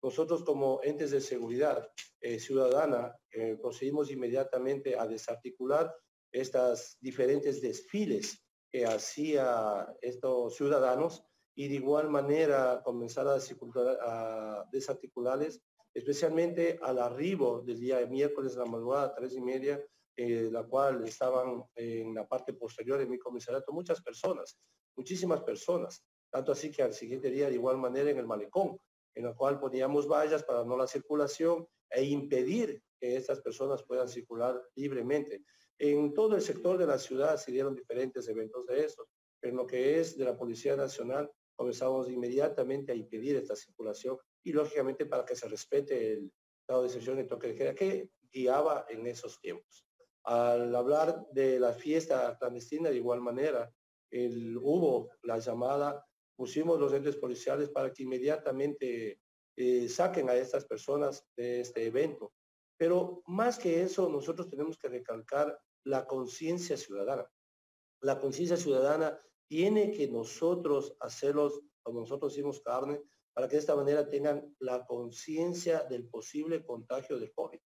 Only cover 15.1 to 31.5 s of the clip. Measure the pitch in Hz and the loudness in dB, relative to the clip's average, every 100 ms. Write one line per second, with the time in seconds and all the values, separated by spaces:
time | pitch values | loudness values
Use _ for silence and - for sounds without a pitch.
15.1 | - 120 135 151 - _ _ _ - 123 | -4 -2 0 -2 -4 _ _ _ -8 -2
16.1 | 143 165 160 175 170 170 - 127 127 120 | 2 2 4 2 4 2 2 0 0 0
17.1 | 123 165 190 127 120 120 117 123 127 120 | 0 -2 2 2 0 -4 -4 0 0 0
18.1 | 131 147 143 135 123 117 117 117 139 139 | 2 0 0 -4 -2 -4 -4 0 0 0
19.1 | - 127 127 123 131 139 143 143 _ _ | -2 -6 -4 -4 -2 -2 -4 -6 _ _
20.1 | - 120 117 113 117 113 131 139 123 113 | -6 -2 0 0 -2 -2 2 2 2 -4
21.1 | - 131 131 127 123 120 - 117 113 113 | -2 0 2 0 -4 -8 -10 -6 -6 -6
22.1 | 110 104 131 - 117 117 - 113 139 127 | -6 -4 -4 -4 -10 -10 -10 -2 -2 0
23.1 | 123 127 120 117 131 135 156 180 190 - | -4 -6 -10 -4 -6 -4 -8 -2 -4 -4
24.1 | - 185 170 - - _ _ _ - - | -6 -4 -4 -8 -16 _ _ _ -14 -8
25.1 | 180 180 156 - 107 - 175 - - _ | -4 0 0 0 -6 -2 -2 -2 -10 _
26.1 | _ _ 131 135 139 156 147 135 - 117 | _ _ -4 0 0 -2 0 0 0 -8
27.1 | 127 131 131 139 123 123 131 131 131 143 | -4 -2 0 2 2 2 2 0 2 2
28.1 | 135 117 107 101 185 196 190 _ _ _ | 0 -2 -4 -2 0 0 -2 _ _ _
29.1 | - 120 113 135 139 139 127 131 147 147 | -8 -8 0 0 2 -2 0 2 2 4
30.1 | 151 151 156 156 123 117 127 127 139 - | 2 4 2 2 -2 0 0 0 -2 -2
31.1 | 147 143 - 165 | 0 0 2 2